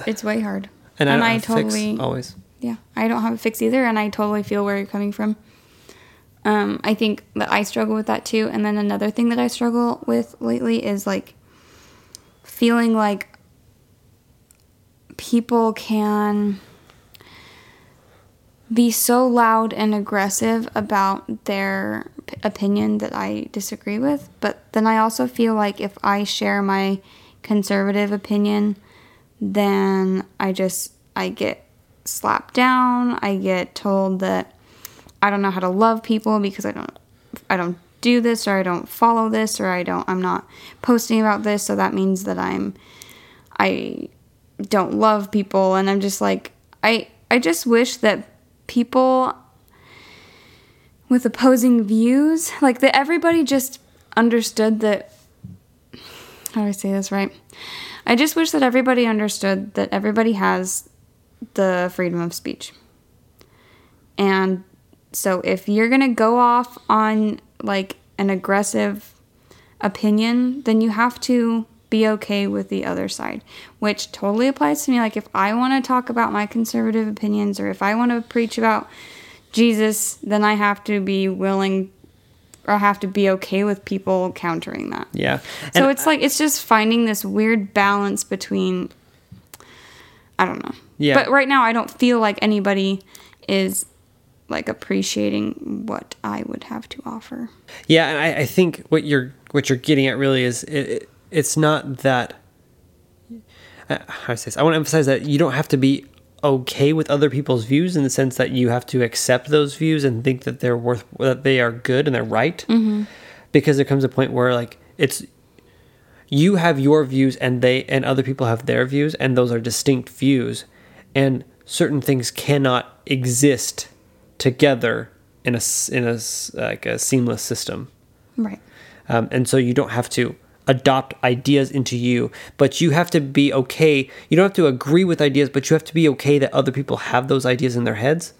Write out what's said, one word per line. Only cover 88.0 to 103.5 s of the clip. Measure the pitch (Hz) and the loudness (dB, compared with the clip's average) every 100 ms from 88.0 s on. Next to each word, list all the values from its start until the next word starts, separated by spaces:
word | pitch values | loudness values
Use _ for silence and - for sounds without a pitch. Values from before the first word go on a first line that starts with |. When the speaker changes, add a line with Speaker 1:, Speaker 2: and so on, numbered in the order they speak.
| 202 202 | -2 -4
Speaker 1:
between, | - 196 - 196 185 180 - - _ _ _ - - - - - - - - _ _ - | -6 -8 -4 -2 -2 -2 -6 -14 _ _ _ -20 -20 -20 -20 -20 -20 -20 -20 _ _ -4
I | |
don't | 185 - | -4 -4
know. | - - - - | -10 -14 -14 -2
Speaker 2:
Yeah. | 147 | 2
Speaker 1:
But | 135 - | 4 4
right | 277 262 | 2 2
now | 269 | 2
I | 226 | 2
don't | 233 - | 0 -4
feel | - 247 240 | 0 2 4
like | 214 202 | 0 0
anybody | 214 208 196 196 190 196 - - - _ - | 0 0 0 0 0 -2 -8 -20 -20 _ -4
is, | 196 190 196 - _ _ _ _ _ - | -2 -2 -4 -8 _ _ _ _ _ -8
like, | 78 - | -8 -6
appreciating | - - 196 190 - - 104 - - - 208 - | -8 -4 -2 -2 -2 -2 -2 -4 -8 -10 -8 -8
what | 98 - - | -10 -12 -12
I | 214 208 - | -10 -8 -10
would | - | -12
have | - 226 - | -12 -14 -14
to | 269 240 | -16 -14
offer. | 226 - 247 240 _ - - - | -14 -14 -14 -14 _ -20 -10 2
Speaker 2:
Yeah, | 160 147 | 4 4
and | 151 | 0
I, | 160 151 | -2 -2
I | 143 | -2
think | - 175 - - | 2 2 0 -2
what | 160 | -2
you're, | 147 139 127 - - | 2 -2 -2 -14 -4
what | 147 135 | -4 0
you're | 127 | -2
getting | - 139 135 | 2 2 2
at | 120 | 0
really | 139 135 | 0 2
is | 123 117 | 0 -4
it, | - 147 131 | -6 -6 -4
it, | 117 - _ - | -6 -10 _ -4
it's | 165 135 156 | -2 0 2
not | 151 151 143 127 | 2 2 -4 -2
that, | 139 123 110 - _ _ _ _ _ _ _ _ - 233 _ | 0 0 -2 -10 _ _ _ _ _ _ _ _ -20 -20 _